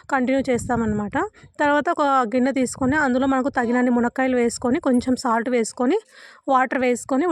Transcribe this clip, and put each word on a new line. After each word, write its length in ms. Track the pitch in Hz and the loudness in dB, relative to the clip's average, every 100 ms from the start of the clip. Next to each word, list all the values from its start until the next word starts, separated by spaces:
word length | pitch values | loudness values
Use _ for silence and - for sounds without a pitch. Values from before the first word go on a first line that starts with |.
| - | -2
కంటిన్యూ 300 | 269 247 269 269 | 0 2 0 0
చేస్తామన్నమాట. 680 | 240 - 233 220 208 208 277 415 - - - | -2 -2 -2 -2 -2 -4 -4 -4 -8 -12 -2
తర్వాత 240 | 294 294 349 330 | 2 2 0 0
ఒక 80 | 285 269 233 254 | 2 2 2 0
గిన్నె 200 | 254 262 | 0 0
తీసుకొని 380 | 247 - 254 302 277 | -2 -2 -2 0 2
అందులో 220 | 254 269 262 | 2 2 0
మనకు 160 | 254 - | 0 -2
తగినన్ని 320 | 240 247 247 240 | 0 2 2 2
మునక్కాయలు 400 | 233 - 262 247 | 0 0 0 0
వేసుకొని, 360 | 233 - 247 302 277 | 0 -2 -2 0 2
కొంచెం 260 | 247 262 254 247 | 0 0 -2 0
సాల్ట్ 260 | 226 233 247 | -2 0 -2
వేసుకొని, 420 | 220 - 247 415 - - - - - | -2 -2 0 0 -4 -18 -20 -10 0
వాటర్ 280 | 254 262 277 247 | 2 2 0 0
వేసుకొని 380 | 240 - 269 349 | -2 -2 -2 0